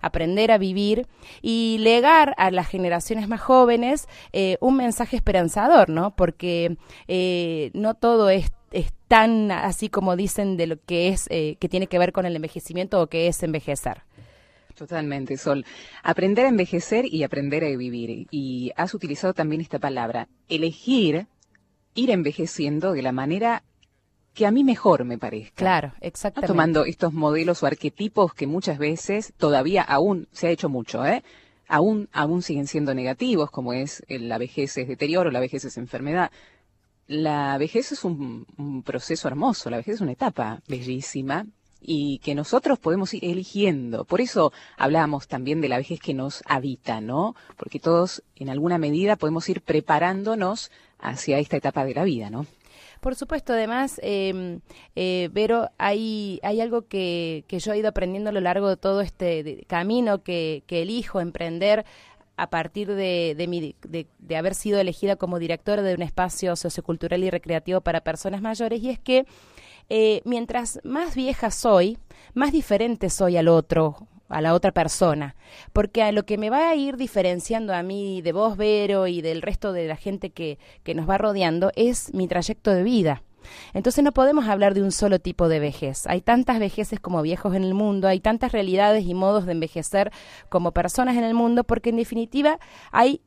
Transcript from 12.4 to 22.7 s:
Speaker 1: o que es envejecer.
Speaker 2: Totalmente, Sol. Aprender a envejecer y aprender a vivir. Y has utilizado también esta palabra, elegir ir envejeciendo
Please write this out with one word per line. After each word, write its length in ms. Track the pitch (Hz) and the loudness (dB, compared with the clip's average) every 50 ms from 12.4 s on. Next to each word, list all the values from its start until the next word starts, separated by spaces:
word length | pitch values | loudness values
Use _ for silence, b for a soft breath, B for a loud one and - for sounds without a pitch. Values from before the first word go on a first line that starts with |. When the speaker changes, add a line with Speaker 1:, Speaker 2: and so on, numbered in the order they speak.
| 156 160 - 175 - - 165 180 185 190 214 185 | -6 -8 -10 -12 -12 -8 -6 -6 -4 0 2 2
Speaker 1:
o 60 | 165 156 | 2 2
que 180 | - 165 165 175 | 0 0 0 0
es 140 | 165 - | 0 0
envejecer. 600 | 180 160 156 156 - - 143 - - 123 98 - - _ b b b b b b b b b b b b b | -2 -2 -4 -4 -4 -4 -6 -4 -4 -6 -8 -8 -12 _ b b b b b b b b b b b b b
Speaker 2:
Totalmente, 600 | - 156 143 170 160 151 147 139 139 131 123 139 | -18 -12 -8 -6 -6 -4 -4 -4 -6 -6 -6 -8
Sol. 280 | 135 - 151 139 139 123 B B B B B B B | -4 -2 -2 -2 -2 -2 B B B B B B B
Aprender 440 | B - 165 - 180 190 208 240 254 | B -2 0 2 2 2 4 4 4
a 20 | 269 | 4
envejecer 580 | 240 202 180 - - 185 - - 220 233 254 | 4 4 2 0 -2 -4 -2 0 0 0 0
y 160 | - - 160 | 0 -2 -2
aprender 420 | 143 - - 143 139 143 143 156 160 | -2 -2 -2 -4 -4 -2 -2 -2 -2
a 40 | 147 139 | -2 -2
vivir. 500 | 123 127 123 120 120 117 113 113 113 117 - | -4 -6 -6 -6 -6 -6 -8 -8 -10 -10 -8
Y 400 | - 147 139 131 127 123 123 123 - | -8 -6 -6 -6 -6 -6 -6 -6 -4
has 160 | - 170 185 | -4 -4 -4
utilizado 400 | - 196 - 151 143 - - 185 | -4 -6 -8 -8 -6 -4 -2 -2
también 280 | 185 - 156 151 156 156 | -2 0 -2 -2 -2 -4
esta 180 | 170 - - 135 | -6 -6 -6 -4
palabra, 500 | - 139 135 127 117 113 113 117 - - _ _ _ - | -4 -4 -4 -4 -4 -4 -6 -6 -8 -10 _ _ _ -6
elegir 800 | 165 156 160 165 - - - 240 269 247 202 156 147 165 214 - _ _ _ _ _ _ _ _ _ _ _ _ - | -4 -2 -2 -2 -4 -4 -2 0 2 4 4 4 2 0 -4 -8 _ _ _ _ _ _ _ _ _ _ _ _ -6
ir 160 | 226 254 247 | -2 0 2
envejeciendo 840 | 220 180 156 147 151 - 160 170 - - 151 143 | 2 2 0 -2 -2 -4 -4 -6 -4 -4 -4 -2